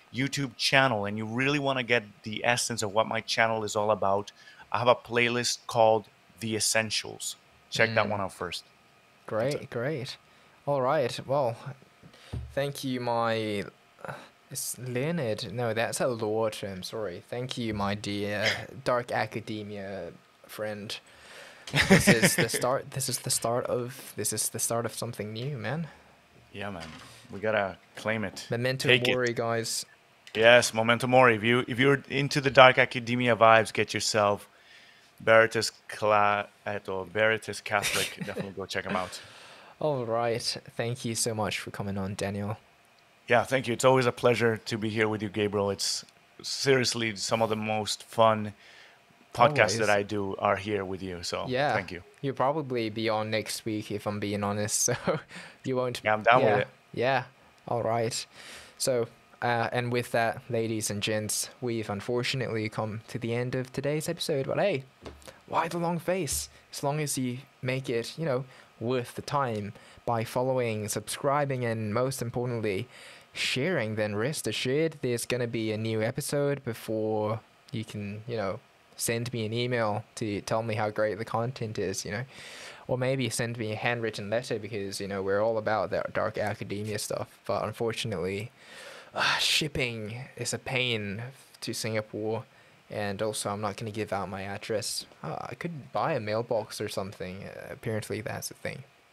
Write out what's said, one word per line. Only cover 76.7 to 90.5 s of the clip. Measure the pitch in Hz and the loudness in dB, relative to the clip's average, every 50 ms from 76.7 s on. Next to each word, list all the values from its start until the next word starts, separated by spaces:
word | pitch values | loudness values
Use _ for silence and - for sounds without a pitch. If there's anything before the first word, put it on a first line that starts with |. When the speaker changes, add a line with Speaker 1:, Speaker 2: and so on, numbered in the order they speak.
| 110 - - - 110 110 107 107 110 107 107 107 110 110 - - _ _ - - | -8 -8 -6 -4 -2 -2 0 0 0 0 0 -2 -2 -4 -8 -16 _ _ -16 -10
Speaker 2:
you | - 113 107 | -8 -8 -8
can, | - - 107 104 101 104 107 110 120 | -6 -8 -8 -8 -8 -8 -10 -8 -6
you | 117 | -4
know, | 110 98 95 98 - - _ _ _ _ _ - | -2 -2 -2 -4 -6 -10 _ _ _ _ _ -10
send | - - - 117 117 120 - | -6 -2 -2 -2 -2 -2 -4
me | - 117 110 | -4 -4 -4
an | 104 | -2
email | 113 120 120 123 127 117 113 104 101 110 - - - | -2 -2 0 0 2 2 2 2 0 -2 -4 -8 -8
to | - 117 104 101 90 | -6 -4 -2 -2 -4
tell | - - 117 110 | -2 -2 -2 0
me | 113 113 107 | 0 -2 -2
how | 113 107 107 | 0 -2 -2
great | 107 - 107 107 92 98 | 0 0 0 0 0 -4
the | 113 | -6
content | - - 113 117 127 - - 120 107 107 104 | -4 -2 -2 -2 -2 -4 -6 -8 -6 -4 -4
is, | 95 92 95 - - | -2 -2 -2 -4 -6
you | - | -6
know. | 104 113 131 - - - - - - - - - - - - - | -6 -6 -8 -10 -14 -18 -18 -18 -16 -16 -16 -18 -18 -14 -6 -4
Or | 131 | -2
maybe | 123 127 127 135 135 123 113 | 0 0 0 0 0 0 -2
send | - - 120 117 117 123 | 0 -2 -2 -4 -4 -4
me | 107 107 | -4 -4
a | 107 | -4
handwritten | 107 117 120 120 117 113 110 - - 101 101 | -2 -2 -2 0 0 -2 -4 -4 -4 -4 -2
letter | 110 120 127 - 123 104 | -2 -2 -2 -2 -6 -6
because, | 107 101 110 101 98 98 98 - | -6 -6 -6 -6 -6 -6 -6 -6
you | 101 95 | -6 -4
know, | 101 98 | -4 -4
we're | 95 98 98 101 | 0 0 2 2
all | 107 117 113 110 | 2 2 2 0
about | 107 107 110 104 90 85 | 0 2 2 2 2 0
that | 104 80 - - - | 0 -2 -2 -2 -2
dark | 95 98 104 - - | -2 -2 -2 -2 -2
academia | 107 101 107 - 101 107 98 101 107 110 104 107 | -2 -2 -4 -6 -6 -8 -6 -6 -6 -6 -6 -6
stuff. | - - - - 110 - - - - | -4 -4 -4 -6 -6 -8 -12 -14 -6
But | - 104 - - | -4 -2 -2 -2
unfortunately, | 107 107 - 120 113 110 - - 117 101 82 87 95 98 101 113 - _ - - - - - - - - - - - | -4 -4 -2 -2 -2 -2 -2 -4 -4 -4 -2 -2 -2 -2 -4 -6 -10 _ -20 -20 -20 -20 -18 -18 -18 -18 -18 -18 -10
uh, | - - - - - - | -4 0 2 2 2 2
shipping | - - - - 165 147 - 151 131 120 117 113 107 104 117 123 131 - - | 2 2 2 2 0 0 -2 -2 -2 -2 -2 -6 -8 -8 -8 -10 -12 -12 -10
is | - 117 - | -6 -4 -4